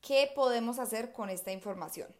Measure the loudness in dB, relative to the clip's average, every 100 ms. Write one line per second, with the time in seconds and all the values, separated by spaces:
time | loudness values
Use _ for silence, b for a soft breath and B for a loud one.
0 | 4 4 4 4 4 4 0 -2 -2 -2
1 | -4 -6 -6 -6 -6 -6 -6 -6 -6 -8
2 | -12 -14